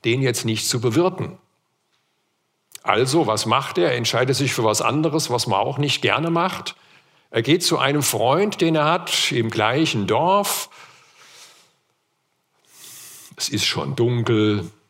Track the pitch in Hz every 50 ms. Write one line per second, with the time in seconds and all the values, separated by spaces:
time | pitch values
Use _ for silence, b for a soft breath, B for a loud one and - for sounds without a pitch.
0 | - 117 120 131 135 127 110 - - 113 113 110 - - - 123 117 123 110 156
1 | 180 185 185 - - 76 - - _ _ _ _ _ _ _ _ _ _ _ _
2 | _ _ _ _ _ _ _ _ _ _ _ _ _ _ _ - - - 95 107
3 | 131 131 135 170 147 104 107 101 - 110 117 135 139 - - 180 175 151 127 120
4 | 117 - - 117 127 131 131 - 143 131 - - 117 110 107 - - 113 131 151
5 | 156 165 143 160 139 - 120 117 - 117 98 95 113 131 135 135 147 139 - -
6 | - 104 104 131 156 170 170 170 175 185 180 - - - - b b b b b
7 | b b b b b b - 120 113 135 160 185 - - 165 127 131 135 143 147
8 | 139 - - 104 110 123 139 175 202 214 202 - 170 165 160 151 147 151 170 180
9 | 175 - - - - - 139 123 113 113 107 110 107 110 123 151 160 156 - 113
10 | 98 92 107 123 156 180 190 202 202 - - - - B B B B B B B
11 | B B B B B B B B B B B B B B B B _ _ _ _
12 | _ _ _ _ _ _ _ _ _ _ _ _ _ _ - - - - - -
13 | - - - - - - - - - - - 104 - - - - 73 69 69 -
14 | 117 120 123 120 113 123 117 107 107 107 104 101 85 - - _ _